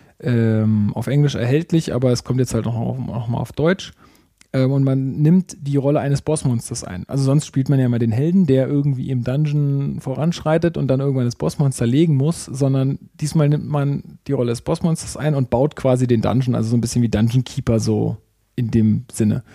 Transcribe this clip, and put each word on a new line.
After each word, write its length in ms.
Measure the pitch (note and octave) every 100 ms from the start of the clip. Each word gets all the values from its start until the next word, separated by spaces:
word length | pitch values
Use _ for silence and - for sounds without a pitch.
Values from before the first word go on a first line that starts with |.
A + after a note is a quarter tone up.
| _ _
ähm, 720 | - A#2 A2+ A2 A2 G#2+ G#2 -
auf 120 | A#2
Englisch 280 | C#3+ C#3+ C3+
erhältlich, 580 | A#2+ D3 F3 E3 -
aber 180 | A#2+ B2+
es 120 | A#2+
kommt 160 | - B2+
jetzt 140 | B2+
halt 120 | A2+ G2+
noch, 320 | A2+ A#2+ B2+
noch 300 | - A2 A2+
mal 100 | A#2+
auf 120 | A#2+
Deutsch. 420 | - D#3 F#3+ - - - _ _ _ _
Ähm, 180 | C3+ C3
und 120 | C#3
man 340 | C3+ C3+ C3+ C#3+
nimmt 400 | D3+ F#3 F3+ -
die 160 | C#3 C#3
Rolle 240 | C#3 D3
eines 220 | C#3 C#3
Bossmonsters 600 | - D3+ C3+ A#2 - A#2 F#2
ein. 180 | F2+ -
Also 140 | C3+ C3+
sonst 200 | D3+ -
spielt 200 | C#3 C3
man 100 | C3+
ja 60 | B2+
immer 120 | A#2+
den 140 | A#2
Helden, 320 | A2+ D#3 F#3+ D#3
der 220 | C3 C3
irgendwie 420 | C#3+ C#3+ C3 C3+
im 140 | C3 A#2
Dungeon 760 | C3+ D3+ D3 C#3+ C#3 C#3+ C3+
voranschreitet 800 | - C3 D#3+ - D#3 E3 E3+ D3
und 100 | C3+
dann 120 | C3
irgendwann 240 | C#3 C3 A#2+
das 100 | -
Bossmonster 500 | D#3 - C#3 - A#2
legen 300 | C#3 E3+ C3+
muss, 300 | D3 E3 -
sondern 520 | C3 C#3 C3+ C3+ C#3 - -
diesmal 300 | D3+ D#3+ D3
nimmt 180 | D3 -
man 520 | D3 C#3 C#3 - - -
die 40 |
Rolle 200 | C3+ A#2+
des 100 | A#2
Bossmonsters 560 | - E3 E3+ D#3+ - -
ein 180 | D3+ C#3
und 140 | B2+
baut 260 | A#2+ D3+ -
quasi 320 | C3 B2+ B2
den 140 | A#2
Dungeon, 340 | G2 A#2 B2 A#2
also 140 | A2
so 80 | A#2+
ein 40 |
bisschen 200 | A#2 B2
wie 80 | A#2
Dungeon 340 | G#2+ A#2 C3
Keeper 360 | B2 - B2 A2+
so 380 | A2 G#2+ A2 A2+ _ _ _ -
in 160 | A2+
dem 340 | A2+ A2 A2 -
Sinne. 320 | - G#2+ A2 -